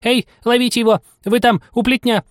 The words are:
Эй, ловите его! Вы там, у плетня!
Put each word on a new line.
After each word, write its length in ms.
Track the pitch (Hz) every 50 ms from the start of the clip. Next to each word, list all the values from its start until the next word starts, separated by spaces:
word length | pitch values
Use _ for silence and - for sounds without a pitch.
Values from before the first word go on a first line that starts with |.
Эй, 260 | - 226 247 254 185 _ _ _ _
ловите 340 | 226 233 247 247 240 - 240
его! 220 | 233 220 220 190 _ _ _ _ _
Вы 140 | 202 208 240
там, 220 | 196 240 220 170 - _ -
у 100 | - 240
плетня! 400 | 240 262 254 - 247 226 202 - _